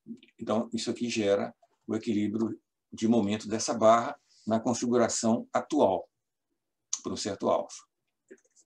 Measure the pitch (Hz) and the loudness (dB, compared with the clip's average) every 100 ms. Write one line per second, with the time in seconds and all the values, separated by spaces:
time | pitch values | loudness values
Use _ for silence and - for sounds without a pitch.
0 | 113 117 - - 113 110 113 113 120 - | -20 -20 -18 -12 -4 -2 -2 -6 -4 -4
1 | 120 110 101 101 120 - _ _ - 107 | -4 0 2 2 0 -10 _ _ -6 -4
2 | 117 104 104 110 110 - _ _ _ - | 0 0 0 0 -2 -4 _ _ _ -2
3 | 110 120 101 107 101 110 - 117 113 117 | 2 4 2 -2 -4 -6 -4 4 6 6
4 | 131 - _ _ - 110 127 117 120 123 | 2 -8 _ _ -2 -2 0 -2 0 2
5 | 110 - 113 117 - 123 - 147 101 90 | 2 0 0 0 0 -4 -2 2 2 2
6 | - _ _ _ _ _ _ _ - - | -6 _ _ _ _ _ _ _ -12 -10
7 | - - 107 95 104 85 - - - _ | -8 -8 -6 -4 0 0 -2 -12 -20 _
8 | _ _ _ - _ _ | _ _ _ -20 _ _